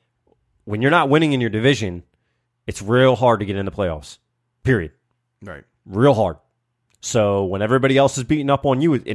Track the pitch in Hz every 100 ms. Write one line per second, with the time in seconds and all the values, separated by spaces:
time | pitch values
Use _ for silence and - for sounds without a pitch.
0 | _ _ _ _ _ _ - 104 135 170
1 | 139 151 160 135 117 107 127 131 101 87
2 | - _ _ _ _ _ - - 101 123
3 | 131 117 123 110 101 98 98 87 92 76
4 | 73 - _ _ _ _ - 120 78 _
5 | _ _ _ _ 101 73 - _ - 98
6 | 139 113 95 76 _ _ _ _ _ _
7 | - 117 104 98 95 95 107 127 131 135
8 | 139 135 120 151 139 139 143 131 160 131
9 | -